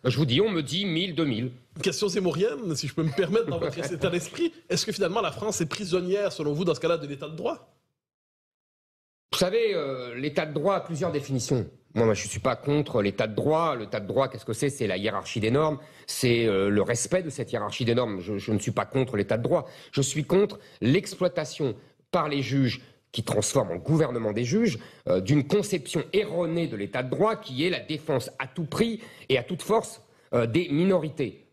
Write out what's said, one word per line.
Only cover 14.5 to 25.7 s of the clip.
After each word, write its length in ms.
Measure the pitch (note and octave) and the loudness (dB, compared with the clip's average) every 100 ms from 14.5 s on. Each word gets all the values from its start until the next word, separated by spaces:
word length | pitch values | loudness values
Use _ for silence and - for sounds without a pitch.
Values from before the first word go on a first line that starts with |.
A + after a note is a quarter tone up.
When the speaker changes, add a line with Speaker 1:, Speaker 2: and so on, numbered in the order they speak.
Speaker 1:
c'est ? 180 | A2 C#3+ | -2 -2
C'est 180 | C#3 A2 | 0 -2
la 100 | F#2 | 0
hiérarchie 420 | G#2 G2 - - | 0 -2 -4 -2
des 120 | G#2+ | 2
normes, 260 | C3 D#3 D3+ - - - | 4 2 0 -10 -20 -10
c'est, 400 | - B2+ A#2 A2+ | 0 4 4 4
euh, 240 | G2 G2 | 4 4
le 120 | G#2 | 4
respect 420 | G2 A#2+ - F3+ | 2 0 0 0
de 60 | E3+ | -2
cette 240 | C3+ A#2 | -8 -4
hiérarchie 320 | A2+ G#2 - A#2 | -2 -4 -2 2
des 100 | A#2 | 2
normes. 240 | A#2+ G2 | 2 -2
Je, 180 | F2 G#2 | -4 -6
je 140 | G2 | 0
ne 80 | G#2 | 0
suis 120 | - | 0
pas 140 | G#2+ G2 | -2 0
contre 300 | C3+ B2+ G#2 | 0 0 0
l'état 220 | G2+ A2+ | 0 0
de 60 | |
droit. 260 | A#2 E3+ C3 - - | 2 0 0 -14 -6
Je 80 | - | -2
suis 240 | C#3 D3+ D3 | 0 0 2
contre 340 | F#3 G3+ - - - | 4 4 0 -20 -2
l'exploitation 960 | A2+ D#3+ - - F3+ F3 D3 - C#3+ G#2 - _ _ | 2 2 2 -2 -2 0 -6 -2 -4 -4 -12 _ _
par 160 | F3+ D3+ | -2 0
les 140 | C#3+ | 0
juges 400 | A#2+ C#3 C3 - - _ _ | 0 2 2 0 -10 _ _
qui 120 | - | -6
transforment 480 | - G#2 G#2 C#3 G#2 | -2 0 2 2 0
en 60 | F2 | -4
gouvernement 560 | - D#3 D3+ B2 A2 | 0 2 2 0 -2
des 100 | G#2 | -2
juges, 340 | B2 F#3 A#3 A#2+ - - - | 0 2 2 0 -10 -12 0
euh, 140 | F#2 | 0
d'une 260 | F#2+ D3 C#3+ | 4 2 4
conception 560 | G3+ G3+ | 2 2